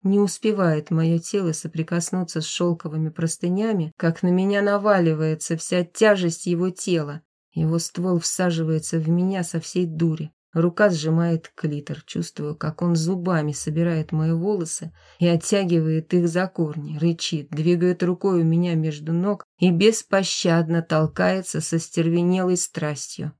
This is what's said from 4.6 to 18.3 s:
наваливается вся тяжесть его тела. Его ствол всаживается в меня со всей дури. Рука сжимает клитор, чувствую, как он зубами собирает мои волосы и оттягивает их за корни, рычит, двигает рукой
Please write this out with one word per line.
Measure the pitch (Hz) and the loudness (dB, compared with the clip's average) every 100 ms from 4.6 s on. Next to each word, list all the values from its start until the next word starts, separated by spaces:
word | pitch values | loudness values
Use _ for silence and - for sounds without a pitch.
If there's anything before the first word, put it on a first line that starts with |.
наваливается | 202 202 202 196 170 156 156 156 - 165 | 2 0 2 4 2 2 -2 -2 -4 -6
вся | - 180 | -2 -2
тяжесть | 175 - 220 196 175 165 - | -2 2 4 6 2 -2 -2
его | 175 185 | 0 -2
тела. | 180 - 170 147 147 _ _ _ | -4 -2 -2 -2 -10 _ _ _
Его | 165 156 165 | -2 0 0
ствол | 165 - 180 175 | -2 -4 0 0
всаживается | - - 180 160 160 160 156 165 | 0 0 0 0 0 -2 -2 -2
в | 160 | 2
меня | 170 185 190 | 2 2 -2
со | 170 165 | -4 -6
всей | - 180 | -4 -2
дури. | 175 160 165 156 156 _ _ | -2 0 0 0 -8 _ _
Рука | 165 175 170 208 | 0 0 4 4
сжимает | 170 156 165 170 165 - | 4 0 2 2 0 -4
клитор, | - 160 147 143 151 | -6 -6 -6 -8 -12
чувствую, | - - 165 - 147 156 | -8 -8 -8 -8 -8 -6
как | - 151 | -8 -4
он | 175 165 | 0 0
зубами | 160 185 175 170 151 | 0 -2 0 0 0
собирает | 143 - 156 170 160 156 | -4 -4 0 0 0 -2
мои | 156 156 | 0 0
волосы | 165 185 208 165 - 165 - - _ | 0 0 -2 -4 -8 -10 -16 -20 _
и | 175 | 2
оттягивает | 170 - 202 185 170 160 160 160 | 2 2 0 2 2 2 0 0
их | 180 170 | 2 2
за | 170 185 | 0 -2
корни, | - 156 151 147 151 | -2 -4 -4 -8 -2
рычит, | 170 165 - 156 135 | 0 0 -4 -6 -6
двигает | 151 160 175 180 175 | -2 2 4 2 2
рукой | 180 175 196 | 0 0 2